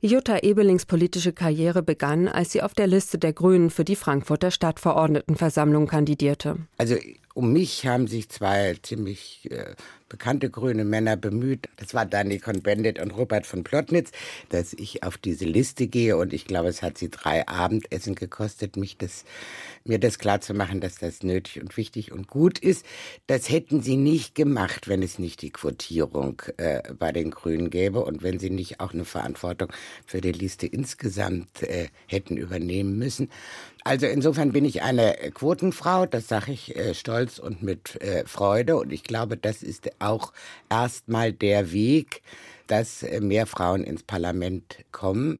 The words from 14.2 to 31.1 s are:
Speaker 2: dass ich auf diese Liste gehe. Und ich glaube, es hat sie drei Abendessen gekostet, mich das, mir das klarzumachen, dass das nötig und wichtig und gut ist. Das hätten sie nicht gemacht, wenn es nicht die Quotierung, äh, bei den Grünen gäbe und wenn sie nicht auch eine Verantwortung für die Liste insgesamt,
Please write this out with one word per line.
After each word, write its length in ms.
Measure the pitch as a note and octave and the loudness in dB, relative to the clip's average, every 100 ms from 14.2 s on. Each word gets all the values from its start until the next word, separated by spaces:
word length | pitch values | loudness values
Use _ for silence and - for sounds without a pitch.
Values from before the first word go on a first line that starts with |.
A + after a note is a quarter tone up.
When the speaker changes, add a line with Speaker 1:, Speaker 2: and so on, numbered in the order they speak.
| - - - | -14 -16 -4
Speaker 2:
dass 220 | F2 F2 | -2 -2
ich 320 | - - - | -6 -10 -6
auf 140 | - - | -6 -6
diese 280 | - E2 E2 | -6 -4 0
Liste 420 | E2+ C3 - B2 | 2 2 0 -2
gehe. 280 | B2 A2+ F#2 | 2 4 4
Und 160 | F#2 | 2
ich 140 | - - | -2 -4
glaube, 240 | F#2 E2+ | 0 0
es 120 | F2 | 0
hat 160 | F2 - | -6 -6
sie 120 | E2+ | -10
drei 360 | - - D#2 - | -4 0 0 0
Abendessen 680 | F2 F2+ A2 - - - F#2+ | -2 0 0 -2 -8 -6 -6
gekostet, 640 | F#2 - G#2+ - G2+ G2+ | -6 -6 -6 -6 -8 -6
mich 200 | G2 - | -8 -6
das, 280 | F#2+ - - - - - - - | -10 -10 -18 -18 -16 -16 -16 -16
mir 160 | - A2 | -2 2
das 200 | A2+ - | 2 2
klarzumachen, 600 | G#2+ G2+ - G#2 F#2+ F#2+ | 0 0 0 -2 0 -2
dass 200 | F#2 - | -4 -6
das 240 | E2+ - | -8 -4
nötig 360 | F#2+ F2+ F#2 - | -2 -2 -2 -14
und 160 | F2 - | -12 -8
wichtig 380 | A2 - G2+ | -6 -6 -10
und 140 | - F#2+ | -12 -8
gut 320 | C#3 E3+ - | 2 2 4
ist. 260 | E3 F#3+ - - - - - | 2 2 -2 -18 -16 -18 -2
Das 220 | C3+ - | 0 2
hätten 320 | D#3 - D3 | -2 2 -2
sie 160 | A#2+ C3+ | 2 2
nicht 380 | C#3 D#3 A#2 - | 4 2 0 0
gemacht, 520 | D3+ C3 F#2 - - | 2 4 0 -4 -2
wenn 160 | G2 | -2
es 160 | F#2 - | -2 -4
nicht 220 | F2 - | -8 -8
die 100 | D2 | -14
Quotierung, 920 | - D#2 C2 - D#2+ C#2+ D2 C#2 - - - | -6 -6 -6 -6 -2 0 0 -4 -6 -10 -4
äh, 380 | E2+ C2+ - | -2 -2 -4
bei 180 | C2 E2 | -6 -4
den 200 | D2+ D#2+ | -2 -4
Grünen 380 | - E2+ E2 E2+ | -4 -4 -2 -2
gäbe 360 | E2+ G2 G2+ - | 0 0 0 -2
und 180 | D#2+ | -2
wenn 160 | F2+ F2+ | -4 -4
sie 120 | F#2 | -4
nicht 280 | F#2 F#2 - | -4 -6 -8
auch 140 | F#2 | -8
eine 120 | E2 F2 | -6 -6
Verantwortung 680 | - - - F2 F2+ F2 - - - - | -6 -6 -6 -6 -4 -6 -8 -18 -20 -8
für 160 | F#2+ | -4
die 100 | F#2 | -2
Liste 360 | E2+ F#2 - - | -2 -6 -6 -6
insgesamt, 960 | - C3+ - B2+ | -6 -8 -6 -6